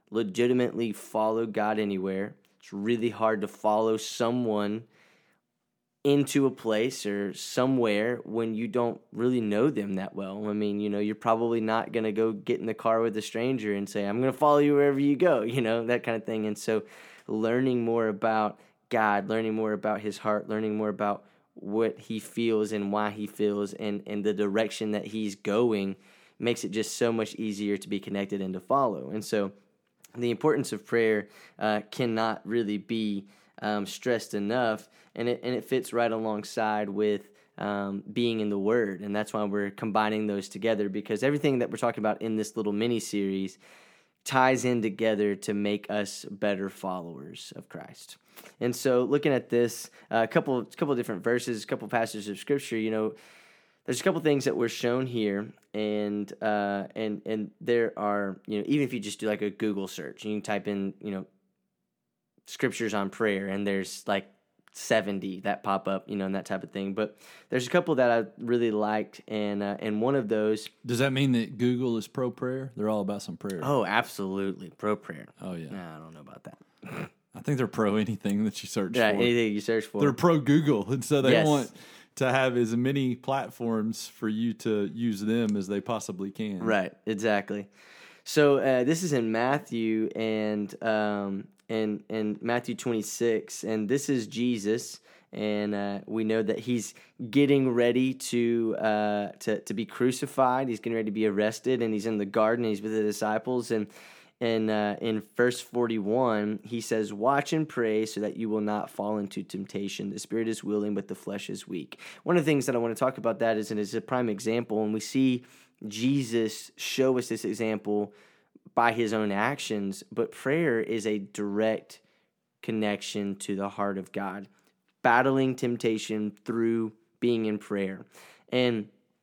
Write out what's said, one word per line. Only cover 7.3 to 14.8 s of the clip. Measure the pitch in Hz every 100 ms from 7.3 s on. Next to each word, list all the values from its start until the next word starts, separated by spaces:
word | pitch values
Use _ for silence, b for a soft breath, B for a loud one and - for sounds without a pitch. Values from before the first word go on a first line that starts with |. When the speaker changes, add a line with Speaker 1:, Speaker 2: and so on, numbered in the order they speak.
Speaker 1:
somewhere | - - - 127 135 113 104 113 120
when | - 110 113 110
you | 113
don't | 120 120 - -
really | 110 123 123
know | 107 104 143
them | 117 101
that | 95 98 -
well. | 95 101 107
I |
mean, | 104 104 104
you | 104
know, | 101
you're | 104
probably | 107 120 113 117 117
not | 110 113 -
gonna | 117 110
go | 104 113
get | 104 110 120
in | 113
the |
car | 107 117 113
with | 113 107
a |
stranger | - 113 123 131 107 101
and | 98
say, | 104 101
"I'm | 110
gonna | 131
follow | 131 151 147
you | 147
wherever | 143